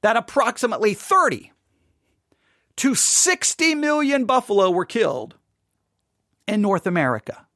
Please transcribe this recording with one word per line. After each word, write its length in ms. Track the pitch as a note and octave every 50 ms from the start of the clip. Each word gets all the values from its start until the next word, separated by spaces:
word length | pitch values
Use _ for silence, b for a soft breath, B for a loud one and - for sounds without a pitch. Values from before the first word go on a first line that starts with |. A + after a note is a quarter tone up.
| -
that 140 | G#3 A3+
approximately 760 | A#3 A#3 - - C#4 B3 A3+ B3 - - A#3+ - - G#3+ G#3+ G3
thirty 560 | - - - G4+ F#4+ F4 C4+ D3 G#2 - - _ _ _ _ _ _ _ _ _ _ _ _ _ _ _ _ _ _ _ _ _ _ _ _ _
to 180 | - - C#4 B3+
sixty 800 | - - - - - - F4+ F4+ F4 - - - - D#4+ E4 D#4
million 500 | D4+ D4 D4 D4+ D4+ D4+ C#4 C#4+ C#4 B3+
buffalo 460 | G#3+ B3+ B3+ - - G#3 G3 F#3+ F#3
were 140 | F3+ F3 F3
killed 500 | - - A#3 G#3+ D3 C3 B2 G#2+ - - _ _ _ _ _ _ _ _ _ _ _ _ _ _ _ _ _ _ _ _ _ _
in 140 | - G#3 G#3+
North 260 | G#3 G3+ G3 F3 -
America. 600 | F#3+ F3+ F3 D3+ B2+ B2 A2 - - - - - _ _